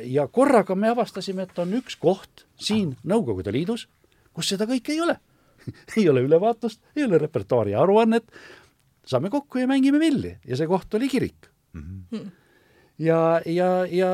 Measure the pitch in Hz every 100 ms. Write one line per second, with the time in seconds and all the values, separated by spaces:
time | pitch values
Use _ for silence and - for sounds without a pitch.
0 | 117 131 139 - 277 247 196 190 220 240
1 | 202 - 180 190 185 - 175 220 - -
2 | 151 196 - _ _ _ - 214 185 127
3 | 156 220 147 92 98 110 175 233 - _
4 | _ _ _ - 165 196 214 254 - 302
5 | 339 - _ _ _ _ - - - -
6 | 190 131 131 160 208 233 233 - _ -
7 | 277 165 147 127 98 127 104 101 170 208
8 | 226 226 - - - - _ _ _ _
9 | - 127 170 285 - 254 254 269 269 294
10 | 320 269 87 87 - 127 156 185 - 214
11 | 262 254 107 - - _ _ 82 76 95
12 | 92 220 196 - _ _ _ _ _ -
13 | 156 165 165 165 165 170 180 185 185 180
14 | 185